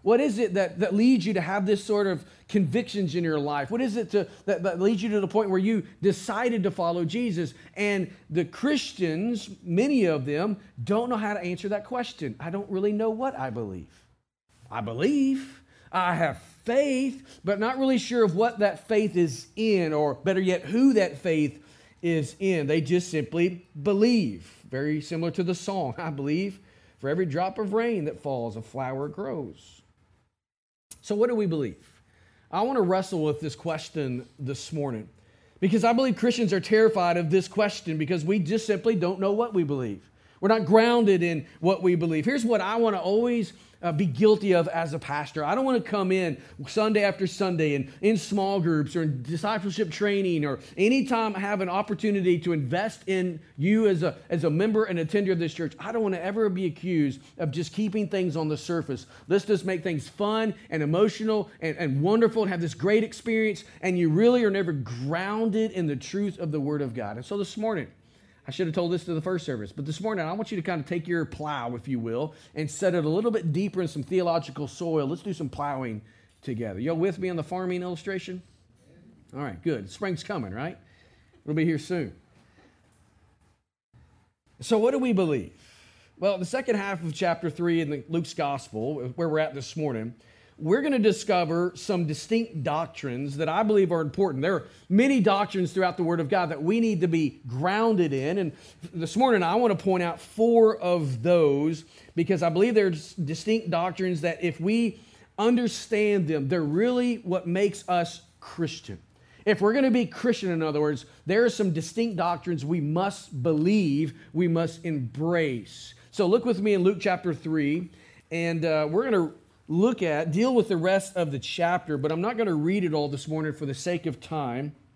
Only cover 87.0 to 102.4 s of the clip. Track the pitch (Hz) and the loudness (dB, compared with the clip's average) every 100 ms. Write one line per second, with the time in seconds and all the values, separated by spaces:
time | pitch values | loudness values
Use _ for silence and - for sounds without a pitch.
87 | 165 151 185 165 170 143 175 165 156 147 | -6 -2 0 0 -4 -2 0 2 0 -4
88 | 120 165 165 - 143 139 - 107 120 151 | -4 -4 -4 -4 -4 -4 -8 -6 -4 -4
89 | 127 135 170 156 156 139 127 165 151 117 | -8 -4 -2 0 -2 -4 -10 -4 -4 -4
90 | 113 120 _ _ _ _ 151 226 294 262 | -6 -12 _ _ _ _ 0 2 2 2
91 | 214 190 - 180 165 170 180 - - 185 | 2 2 2 0 2 0 -2 -4 -2 0
92 | 160 147 - 226 226 160 143 151 165 - | 0 -4 0 0 0 -4 -4 -2 -4 -8
93 | 139 123 143 139 156 170 214 214 185 170 | -8 -6 -6 -4 -2 0 4 4 4 2
94 | 156 151 196 131 156 180 - - _ 196 | -2 0 0 2 0 0 -4 -20 _ 4
95 | 269 269 208 196 202 196 180 190 185 175 | 6 6 4 4 0 -2 -2 2 0 2
96 | 170 170 143 196 170 151 160 226 226 190 | 0 0 2 2 0 -2 0 2 2 2
97 | 175 165 147 - 123 123 170 202 226 208 | 2 2 0 -4 -10 -4 0 2 2 4
98 | 165 135 139 196 170 - - - 170 170 | 2 0 -2 -2 -2 -6 -20 -20 -12 -8
99 | 165 202 262 214 165 208 247 185 196 185 | -4 2 4 4 2 2 2 2 0 0
100 | 175 151 - - 226 233 220 214 180 175 | 0 -4 -12 0 4 6 6 4 0 0
101 | 147 123 139 175 151 139 151 160 - - | 0 -2 2 6 6 4 0 -4 -10 -20
102 | - - 165 185 | -8 -4 0 2